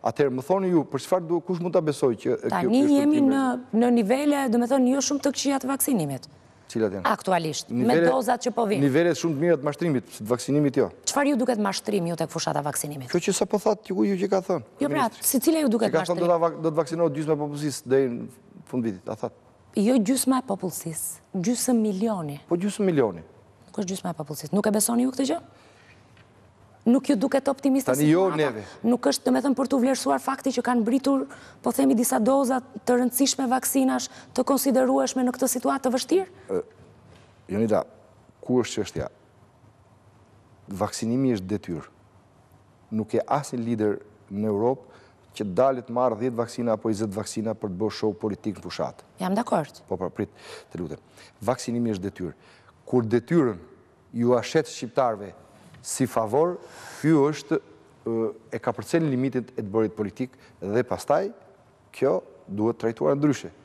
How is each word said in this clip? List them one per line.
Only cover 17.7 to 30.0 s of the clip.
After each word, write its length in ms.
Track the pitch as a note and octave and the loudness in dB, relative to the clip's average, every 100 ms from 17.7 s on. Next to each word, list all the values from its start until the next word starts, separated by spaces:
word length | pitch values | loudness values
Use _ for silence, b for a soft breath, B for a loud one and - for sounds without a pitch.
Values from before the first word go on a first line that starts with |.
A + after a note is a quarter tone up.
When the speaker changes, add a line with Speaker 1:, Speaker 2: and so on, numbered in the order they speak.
| C3 - | -6 2
Speaker 1:
deri 220 | C3+ C3+ | 4 4
në 180 | A#2+ A2+ - - - - | -2 -10 -16 -20 -20 -8
fund 180 | B2+ | -4
vitit, 240 | A2+ F#2 - | -4 -6 -10
a 80 | G#2 | -8
thatë? 200 | A#2+ - _ _ _ - | -8 -10 _ _ _ 0
Speaker 2:
Jo 180 | G#3 C4 | 2 2
gjysma 420 | G3 C4+ - C4 | 2 0 0 -2
e 40 | B3+ | -2
popullsisë, 720 | G3 F#3 - E3 D#3 - - _ | -6 -6 -8 -10 -10 -10 -12 _
gjysmë 460 | F#3+ F3+ B3 - A#3+ | -4 -2 0 2 2
milioni. 600 | G#3+ F#3 A3+ G3+ D#3 C#3+ - | 2 0 -2 -2 -6 -10 -4
Speaker 1:
Po 80 | F3 | -2
gjysmë 280 | G3+ G3 G3 | -2 0 2
milioni. 360 | D#3 A#2 F2 - - - _ - | 4 2 0 -14 -20 -20 _ -14
Speaker 2:
Nuk 100 | - | -8
është 80 | F#3 | -6
gjysma 220 | F#3+ F3+ | -6 -8
e 20 | |
popullsisë. 380 | E3 D3+ D3 D#3 | -8 -10 -10 -4
Nuk 140 | G3 G#3+ | 0 2
e 40 | |
besoni 320 | G#3 G#3+ A#3 | 0 0 0
ju 80 | B3+ | 0
këtë 140 | B3+ C4+ | 0 -2
gjë? 80 | E4+ - b b b b b b - - _ _ _ - - - | -2 -6 b b b b b b -20 -20 _ _ _ -20 -4 2
Nuk 160 | B3+ C4 | 2 4
ju 80 | C4 | 0
duket 320 | C4 C4+ C4+ | 2 0 0
optimiste 460 | C4+ C#4 C4 B3 | 0 0 0 2
Speaker 1:
Tani 160 | C3 D3+ | 2 6
jo 160 | E3+ F#3+ | 6 4
Speaker 2:
situata? 100 | D#3 | 2
Speaker 1:
neve. 260 | D3 A2 G2 - | 0 -2 -12 -4
Speaker 2:
Nuk 220 | A3 A#3+ C#4 | 0 2 2
është, 180 | C4+ | 0
do 80 | - | 2
me 80 | B3+ | 2
thënë, 160 | C4+ B3+ | 2 0
për 120 | B3 | 0
t'u 100 | C4+ | 2
vlerësuar 400 | B3 C4 | 2 0